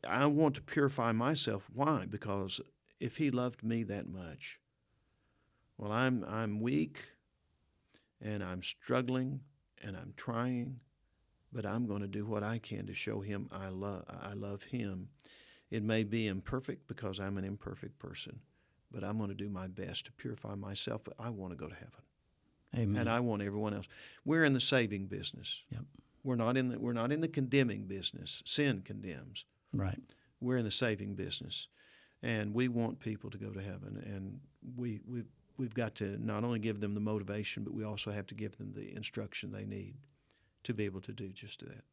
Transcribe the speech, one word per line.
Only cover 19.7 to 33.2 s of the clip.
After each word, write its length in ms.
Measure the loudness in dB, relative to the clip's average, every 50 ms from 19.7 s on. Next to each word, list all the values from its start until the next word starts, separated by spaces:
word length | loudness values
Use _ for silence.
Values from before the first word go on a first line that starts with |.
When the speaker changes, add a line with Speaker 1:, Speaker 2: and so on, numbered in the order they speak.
| -6 -6 -6 -4 -4 -6 -8 -8
Speaker 1:
to 40 |
purify 440 | -14 -8 -6 -6 -6 -6 -6 -6 -6
myself. 520 | -6 -6 -4 -4 -4 -2 -2 -4 -4 -6 -8 -12 -8
I 120 | -6 -6
wanna 260 | -4 -4 -6 -6 -6
go 140 | -6 -8 -10
to 60 | -10
heaven. 260 | -12 -14 -16 -18 -20 -20 _ _ _ _ _ _ _ _ _ _ _ _ _ -2
Speaker 2:
Amen. 280 | 0 2 4 4 4
Speaker 1:
And 80 | 4 4
I 100 | 4 4
want 220 | 4 2 2 2
everyone 320 | 0 -2 0 0 0 0 0
else. 140 | -2 -6 -8 -14 -18 -18 -18 -20 -8 _
We're 220 | 4 6 8 8
in 80 | 8 8
the 80 | 6
saving 460 | 6 6 6 6 6 4 2 0 -2 -2
business. 580 | -4 -4 -4 -4 -6 -6 -6 -6 -6 -8 -8 _
Speaker 2:
Yep. 100 | -8 -8 -8 -10 _ -20 -20 _ _ _ _
Speaker 1:
We're 140 | 2 4 6
not 180 | 6 6 6
in 140 | 6 4 4
the, 100 | 2 2
we're 140 | 0 2 2
not 180 | 4 4 4
in 80 | 4 4
the 80 | 2 2
condemning 560 | 2 2 2 6 6 6 8 6 4 0 -2
business. 580 | -4 -4 -2 -2 -4 -4 -4 -8 -6 -8 -6 0
Sin 360 | 2 4 6 6 6 4 2 -2
condemns. 580 | -6 -8 -6 -6 -6 -6 -8 -10 -10 -12 -12 -14 _ _ _ _ _ 0
Speaker 2:
Right. 260 | 0 2 2 0 -2 -8 _ -20 _ _ _ _ _
Speaker 1:
We're 160 | 0 2 2
in 80 | 4 4
the 80 | 2
saving 440 | 2 4 4 4 2 2 0 -4 -2
business, 520 | -4 -2 -4 -4 -4 -4 -6 -6 -6 -6 -8 _ _ -20 -20 -20 -20 -20 _ _ _ -2
and 300 | 0 0 2 0 2 2
we 160 | 4 4 4
want 320 | 4 2 2 2 0 -2
people 280 | -4 -4 -4 -4